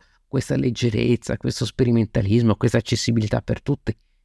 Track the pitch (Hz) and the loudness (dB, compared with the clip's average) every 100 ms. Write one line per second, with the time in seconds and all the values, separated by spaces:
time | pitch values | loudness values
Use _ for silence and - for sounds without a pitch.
0 | _ _ _ 135 - 135 135 113 120 117 | _ _ _ -4 -2 -2 -2 -2 -2 0
1 | 120 120 - 117 123 - 110 - 120 117 | 2 0 -2 -4 -4 -4 -4 0 2 2
2 | 110 123 98 117 117 104 117 117 - - | 2 0 2 2 2 2 2 0 -2 -2
3 | - 117 107 113 - 117 - 143 - - | 0 0 0 -2 -2 -4 -4 -4 -6 -8
4 | _ _ | _ _